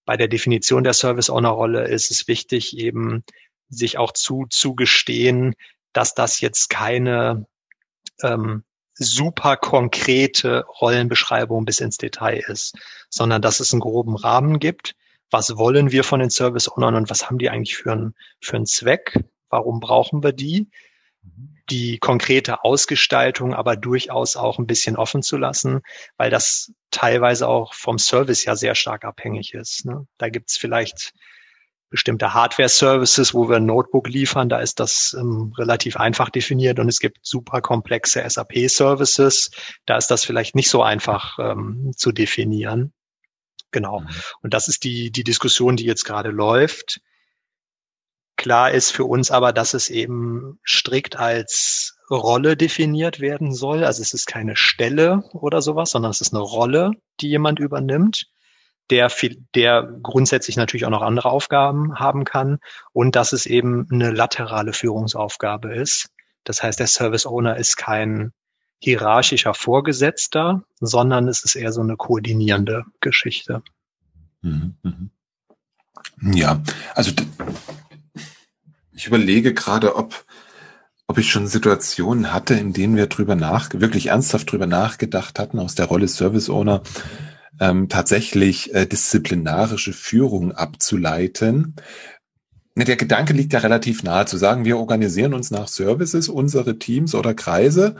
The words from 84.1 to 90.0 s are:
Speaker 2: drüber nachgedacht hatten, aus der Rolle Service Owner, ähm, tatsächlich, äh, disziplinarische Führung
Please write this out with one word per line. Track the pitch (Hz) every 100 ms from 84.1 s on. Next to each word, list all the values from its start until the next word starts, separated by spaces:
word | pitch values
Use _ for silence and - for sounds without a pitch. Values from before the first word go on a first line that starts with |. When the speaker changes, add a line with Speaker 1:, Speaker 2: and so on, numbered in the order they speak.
| 110 131 110 -
Speaker 2:
drüber | 101 92
nachgedacht | 87 110 - 110 95 - -
hatten, | 104 113
aus | 90
der | - 87
Rolle | 92 98
Service | - 92 110 104
Owner, | 101 104 101 - - - - - - - -
ähm, | 95 92 95
tatsächlich, | 92 - 98 110 101 95 90 - 98
äh, | 92
disziplinarische | - - 104 78 87 80 82 113 104 -
Führung | 90